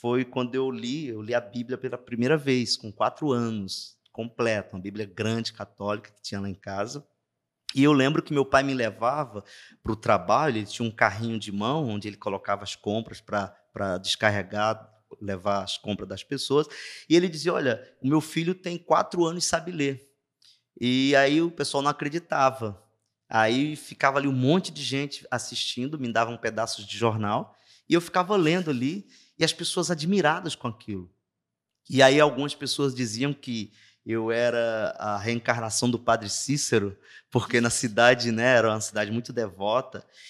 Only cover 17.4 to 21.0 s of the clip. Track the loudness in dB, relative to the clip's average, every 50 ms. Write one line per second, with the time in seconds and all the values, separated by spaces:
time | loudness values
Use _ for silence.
17.4 | -4 -2 -2 0 0 0 -2 -2 -4 -12 _ _ 0 2 2 2 2 0 -2 -2
18.4 | -2 -2 -2 -4 -6 -8 -10 -6 -2 2 2 2 2 2 0 0 0 0 0 -2
19.4 | -2 0 0 -2 -2 -4 -4 -2 -2 -2 -2 -4 -10 _ _ _ _ _ _ _
20.4 | _ _ _ _ _ _ _ -4 0 0 2 2